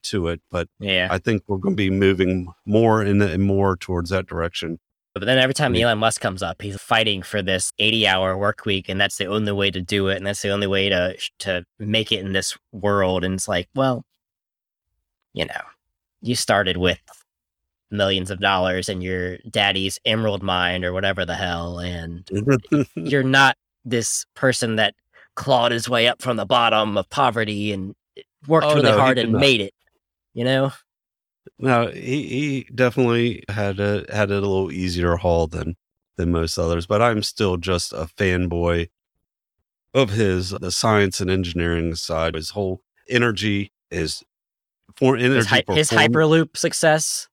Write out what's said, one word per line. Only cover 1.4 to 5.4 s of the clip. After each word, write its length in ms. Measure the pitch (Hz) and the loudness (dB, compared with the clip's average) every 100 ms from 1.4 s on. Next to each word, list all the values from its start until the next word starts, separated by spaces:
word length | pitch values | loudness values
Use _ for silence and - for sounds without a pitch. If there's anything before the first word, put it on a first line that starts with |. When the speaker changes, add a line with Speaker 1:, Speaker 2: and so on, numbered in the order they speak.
| - | -2
Speaker 1:
we're 100 | 98 | -4
gonna 180 | 98 170 | -2 0
be 120 | 95 | 0
moving 640 | 95 98 92 92 92 87 - - | 4 4 4 2 0 -4 -12 0
more 340 | 104 113 110 | 4 6 4
and, 220 | 101 101 | 4 2
and 200 | 101 90 | 2 2
more 320 | 98 98 98 92 | 2 2 2 0
towards 340 | - 87 87 | -2 -4 -2
that 160 | 95 90 | -4 -4
direction. 520 | 85 85 - 82 85 _ _ _ | -6 -4 -6 -8 -10 _ _ _
Speaker 2:
But 100 | 101 104 | -6 0
then 120 | |
every 160 | 131 | 2